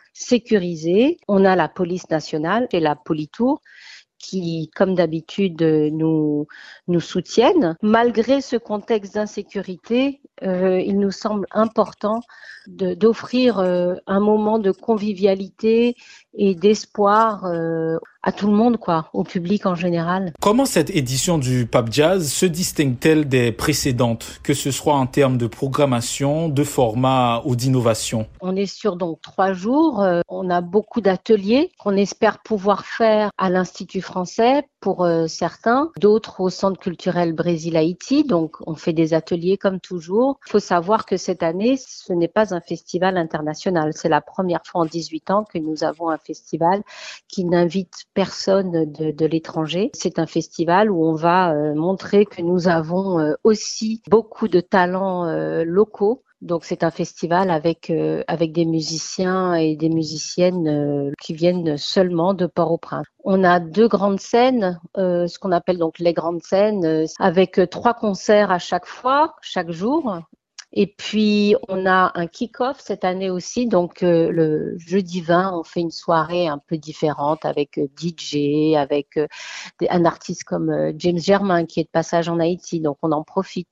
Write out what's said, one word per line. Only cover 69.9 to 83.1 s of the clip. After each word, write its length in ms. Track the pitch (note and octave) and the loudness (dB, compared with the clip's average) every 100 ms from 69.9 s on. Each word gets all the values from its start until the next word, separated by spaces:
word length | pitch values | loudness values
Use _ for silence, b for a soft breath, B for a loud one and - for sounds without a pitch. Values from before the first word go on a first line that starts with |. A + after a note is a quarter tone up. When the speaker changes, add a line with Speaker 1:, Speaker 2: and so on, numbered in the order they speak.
| D#4 C4+ F3 E3 _ _ - - | -2 -2 -6 -10 _ _ -20 -6
Speaker 1:
Et 140 | G#3 G3 | -2 -2
puis, 640 | - - G#3 G#3+ G#3 G#3 G#3 - | -2 -6 0 2 2 2 0 -4
on 180 | F#3+ F#3+ | -2 2
a 280 | F#3 F#3 - | 2 2 0
un 120 | E3+ | -6
kick-off 500 | - A3+ - B3+ D4 | -6 -8 -4 -4 -6
cette 240 | - G#3 | -8 -4
année 260 | F#3 F#3 F#3+ | -4 -2 -4
aussi. 380 | F3+ - - B3 | -6 -6 -4 0
Donc, 360 | F#3+ F3 - | 0 0 0
euh, 280 | F3+ E3+ E3 | 2 4 4
le 460 | E3 D#3 D3+ - F3 | 2 2 0 -4 -8
jeudi 420 | E3 F#3+ F3 F3+ | -4 -2 -2 -4
vingt, 320 | D#3+ F3 F#3+ | 0 2 2
on 120 | F3 D#3+ | -4 -6
fait 160 | F3+ | -4
une 100 | E3 | -4
soirée 560 | - - E3 D#3+ F3 E3+ | -4 -2 0 0 -2 -2
un 140 | C#3+ - | -4 -6
peu 120 | D#3+ | -8
différente 680 | D#3 D3 D#3 C#3+ D3 D#3 | -8 -4 -2 0 -2 -2
avec, 340 | D3+ D3+ C#3+ - | -2 -4 -4 -4
euh, 100 | C#3+ - | -6 -6
D 120 | E3+ E3 | -8 -8
J, 600 | - D3 C#3+ D3+ D#3 D3+ | -6 -2 0 2 2 2
avec, 400 | C#3 D3 - D#3 | 2 -2 -2 -4
euh, 100 | D3+ B B B B B | -4 B B B B B
des, 80 | F3 | 0
un 160 | F3+ E3 | 2 2
artiste 400 | - - F3 - | 0 -8 -12 -8
comme, 240 | F3 D#3+ | -4 -2
euh, 240 | D3+ D#3 D#3 | -2 -2 -2
James 220 | F3 F3 | -2 0
Germain 460 | D#3+ G3 G3+ F3 E3 | 2 0 2 0 0
qui 160 | - | -4
est 20 | |
de 60 | D#3+ | -4
passage 400 | E3 D#3+ E3+ E3 | -4 -2 -2 0
en 100 | E3+ | 0
Haïti. 400 | E3 F3+ - E3+ | 0 -2 -6 -4
Donc, 160 | D#3 C#3 | -4 -2
on 100 | E3 | -2